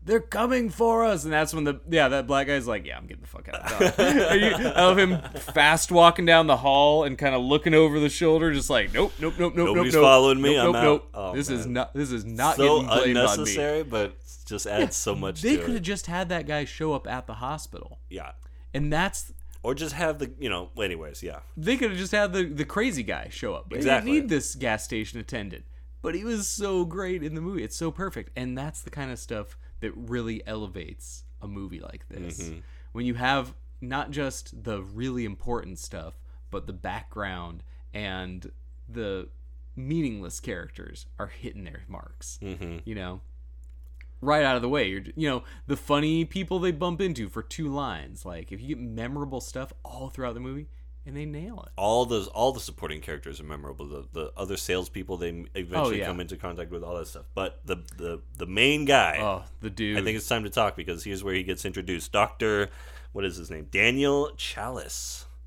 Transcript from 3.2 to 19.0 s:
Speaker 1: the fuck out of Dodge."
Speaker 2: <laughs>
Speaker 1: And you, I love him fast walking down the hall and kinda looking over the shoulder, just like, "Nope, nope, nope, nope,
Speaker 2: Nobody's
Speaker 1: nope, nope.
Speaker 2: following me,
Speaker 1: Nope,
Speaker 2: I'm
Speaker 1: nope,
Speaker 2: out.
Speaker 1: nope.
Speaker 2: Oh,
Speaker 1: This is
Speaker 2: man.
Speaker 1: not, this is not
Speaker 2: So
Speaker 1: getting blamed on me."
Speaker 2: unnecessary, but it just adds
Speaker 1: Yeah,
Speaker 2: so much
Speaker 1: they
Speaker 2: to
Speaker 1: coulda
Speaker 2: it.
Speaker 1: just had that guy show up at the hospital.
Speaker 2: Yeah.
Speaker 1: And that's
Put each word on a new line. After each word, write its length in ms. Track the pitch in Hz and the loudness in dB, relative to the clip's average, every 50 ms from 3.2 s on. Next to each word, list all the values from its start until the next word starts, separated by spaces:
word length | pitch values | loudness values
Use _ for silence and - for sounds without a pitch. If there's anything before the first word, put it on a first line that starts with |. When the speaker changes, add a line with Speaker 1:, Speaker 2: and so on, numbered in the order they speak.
Speaker 1:
the 60 | - - | -16 -16
fuck 200 | - - - - | -16 -14 -12 -10
out 60 | - - - - 110 101 | -10 -8 -4 -4 2 4
of 140 | - 185 - | 4 4 6
Dodge." 20 | - | 6
Speaker 2:
<laughs> 340 | 196 - 294 277 202 165 | 4 6 6 6 6 6
Speaker 1:
And 100 | 165 196 | 6 6
you, 280 | 214 220 190 - 240 254 | 6 6 4 4 0 2
I 120 | - - 180 | 6 8 8
love 160 | 185 185 190 | 8 10 8
him 180 | 196 185 180 160 - - - 143 - - 131 | 6 6 4 0 -2 -6 -8 -8 -8 0 4
fast 380 | 156 143 147 160 160 - - | 6 8 8 8 6 4 4
walking 340 | 180 170 170 170 170 - 180 | 8 10 10 10 10 8 6
down 200 | 170 165 165 160 | 8 8 8 10
the 120 | 156 139 120 | 8 6 6
hall 480 | 123 139 135 139 143 147 151 156 156 | 6 4 6 8 8 8 6 6 2
and 120 | 143 131 127 | 0 -2 2
kinda 200 | 147 139 131 127 | 2 2 4 4
looking 340 | 123 127 143 151 151 175 160 | 4 4 4 4 6 8 10
over 260 | 156 160 156 147 151 | 10 10 8 8 4
the 100 | 147 143 | 2 2
shoulder, 440 | 139 - 175 160 156 160 160 165 151 | 2 4 6 6 6 6 6 4 2
just 160 | 143 139 - | 2 2 4
like, 240 | 147 120 101 - - | 4 4 4 4 4
"Nope, 200 | 120 190 208 - - | 2 2 2 2 -2
nope, 160 | 151 165 160 160 | -2 -2 2 2
nope, 160 | 175 175 - | 2 2 4
nope, 120 | 170 170 185 | 4 4 6
Speaker 2:
Nobody's 240 | - 175 175 - - | 6 6 6 8 8
Speaker 1:
nope, 80 | 156 | 10
nope. 60 | 147 135 | 12 12
Speaker 2:
following 320 | 135 131 135 135 135 135 | 12 12 12 10 8 8
me, 140 | 135 143 147 | 6 6 6
Speaker 1:
Nope, 100 | 139 120 - | 8 6 6
Speaker 2:
I'm 40 | 123 | 6
Speaker 1:
nope, 20 | |
Speaker 2:
out. 80 | 117 123 | 8 8
Speaker 1:
nope. 260 | 151 147 147 - - - | 8 6 6 4 -6 -10
Speaker 2:
Oh, 180 | 101 98 92 101 | -6 -6 -4 -2
Speaker 1:
This 140 | 131 143 139 | -2 -2 0
is 160 | 135 120 113 | -2 -2 -2
Speaker 2:
man. 80 | 120 123 | -2 -2
Speaker 1:
not, 200 | 123 127 - - | -2 -2 -2 -2
this 160 | 135 147 135 | -4 -2 -2
is 120 | 127 113 104 | -2 -4 -4
not 320 | 110 113 113 131 156 151 131 | -6 -2 2 2 4 4 6
Speaker 2:
So 240 | 139 143 151 156 | 6 8 8 6
Speaker 1:
getting 60 | 131 123 | 4 4
blamed 120 | 110 120 | 4 6
on 60 | 127 | 6
me." 40 | 127 123 123 | 6 6 6
Speaker 2:
unnecessary, 640 | 123 131 104 - - 143 98 - 147 147 151 156 160 | 6 6 4 4 2 0 0 0 0 0 0 0 -2
but 220 | 139 113 110 104 98 | -2 0 0 0 0
it 40 | - - - - - - - | -4 -10 -18 -18 -18 -18 -10
just 220 | - 110 104 - 104 | -8 -6 -6 -4 -2
adds 140 | - 208 | 2 2
Speaker 1:
Yeah, 80 | 311 190 | 2 2
Speaker 2:
so 260 | - - - - 101 | 0 -2 0 0 0
much 260 | 202 98 190 - 156 | 0 -2 -4 -4 0
Speaker 1:
they 140 | 160 233 294 | 2 2 2
Speaker 2:
to 80 | 294 - | 2 2
Speaker 1:
coulda 140 | - 240 226 | 0 -2 -2
Speaker 2:
it. 20 | 170 | -2
Speaker 1:
just 220 | 170 202 196 - | -4 -4 -4 -4
had 240 | - 170 180 190 175 | -4 -4 -4 -2 -2
that 160 | 180 170 151 | -2 -4 -2
guy 200 | 143 151 147 147 | -2 -2 -2 -2
show 280 | - - - 156 156 147 | -4 -4 -4 -2 0 0
up 140 | 131 - - | -2 -2 -6
at 180 | 110 127 123 | -6 -6 -6
the 100 | - 110 | -10 -10
hospital. 600 | 107 123 131 151 151 - - - 87 - - 62 - - - | -8 -6 -6 -6 -6 -8 -12 -12 -14 -14 -14 -16 -16 -16 -12
Speaker 2:
Yeah. 240 | 92 92 76 67 - - - - - - - - - | -12 -10 -10 -12 -14 -14 -16 -18 -18 -18 -16 -6 -2
Speaker 1:
And 160 | 135 143 147 151 | 0 0 2 2
that's 380 | 156 | 2